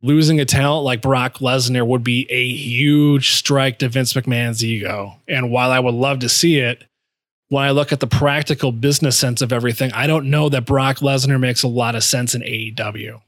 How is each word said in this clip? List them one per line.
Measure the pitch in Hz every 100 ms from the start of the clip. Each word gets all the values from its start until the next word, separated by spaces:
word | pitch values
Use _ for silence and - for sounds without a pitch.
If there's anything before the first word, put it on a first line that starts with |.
Losing | 120 151 156 160
a | 135
talent | 139 139 151 139
like | 123
Brock | 135 135 123 -
Lesnar | 131 131 123 127 117
would | 127
be | 120 123 131
a | 127 123
huge | 127 143 120 147 147 147 143 131
strike | - - 139 135 123
to | 131
Vince | 123 127
McMahon's | - 127 120 120 113
ego. | 113 113 98 104 101 - -
And | 139 123
while | 120 127
I | 127
would | 127 120
love | 135 139
to | 123
see | - 170 151
it, | 123 120 - _ _ _ _ _ _
when | 139
I | 139
look | 139 143
at | 143
the | 123
practical | - 147 143 156 147 139
business | 117 135 147 147 120
sense | 131 120
of | 123
everything, | 123 120 110 131
I | 113 139
don't | 160 135
know | 151 147
that | 139 117
Brock | 139 131 127
Lesnar | 139 139 135 135
makes | 127 120
a | 127
lot | 120 117 117
of |
sense | - 131 123 120
in |
A | 113
E | 107 110
W. | 110 107 104 104 113